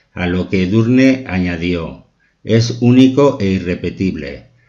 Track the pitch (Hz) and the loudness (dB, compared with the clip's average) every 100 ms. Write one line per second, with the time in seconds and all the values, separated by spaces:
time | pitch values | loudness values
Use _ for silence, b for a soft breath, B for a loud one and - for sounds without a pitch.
0 | b 90 90 90 90 98 90 110 113 127 | b -6 -4 -2 -2 -2 0 0 2 4
1 | 135 127 - 92 90 85 87 87 80 - | 4 2 -4 -4 -4 -4 -4 -4 -6 -14
2 | _ _ _ _ - 113 117 120 120 127 | _ _ _ _ 0 0 0 0 4 6
3 | 131 135 143 - 98 95 87 82 87 80 | 6 4 2 2 -2 -2 -2 -6 -6 -4
4 | 95 80 71 69 - _ | -4 -4 -10 -14 -20 _